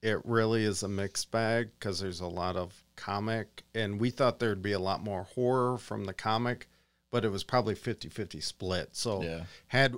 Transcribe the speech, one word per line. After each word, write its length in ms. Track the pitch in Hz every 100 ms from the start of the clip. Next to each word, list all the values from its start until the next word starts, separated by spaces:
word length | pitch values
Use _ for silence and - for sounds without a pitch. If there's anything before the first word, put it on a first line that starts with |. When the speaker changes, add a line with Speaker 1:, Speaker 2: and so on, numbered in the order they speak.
Speaker 1:
it 160 | 113 104 -
really 380 | 113 110 113
is 200 | 107 95
a 40 | 101
mixed 400 | 98 98 - -
bag 380 | 113 113 117 117 -
'cause 200 | 107 90
there's 200 | 98 87
a 60 | 90
lot 300 | 90 90 90
of 160 | 90 - _ -
comic, 680 | - 101 107 113 104 - -
and 240 | 113 104 101
we 100 | 120
thought 300 | 123 127 -
there'd 220 | 117 98
be 120 | 101
a 60 | 98
lot 220 | 92 92
more 220 | 104 95
horror 540 | 95 - 123 131 123 123
from 260 | - 107 98
the 80 |
comic, 540 | - 110 110 120 123 - _ _ _ _
but 120 | 120
it 60 | 107
was 140 | 98 -
probably 300 | 123 107 98
fifty 340 | - 107 78
fifty 320 | - 98 78
split. 480 | - - 92 90 -
So 280 | - 120 98
Speaker 2:
Yeah. 200 | 85 82 85 - -
Speaker 1:
had, 280 | 123 135